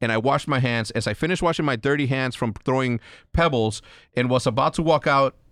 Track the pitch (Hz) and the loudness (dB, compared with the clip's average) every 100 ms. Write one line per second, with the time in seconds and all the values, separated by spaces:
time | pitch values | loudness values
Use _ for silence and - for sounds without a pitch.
0 | 113 110 117 143 - 139 127 117 110 - | -2 0 0 0 0 0 0 0 -2 -4
1 | 110 104 160 180 180 160 151 120 139 147 | -4 -2 -2 0 0 0 0 0 0 0
2 | 139 135 131 - 120 104 - 131 127 117 | 0 -2 -4 -4 -4 -4 -2 0 0 -2
3 | - - _ - 170 131 110 107 - - | -6 -20 _ 0 2 2 0 -2 -10 -20
4 | - - 123 127 135 110 143 - 165 151 | -8 -4 0 0 0 0 0 0 2 2
5 | 156 139 135 - _ | 2 2 2 -2 _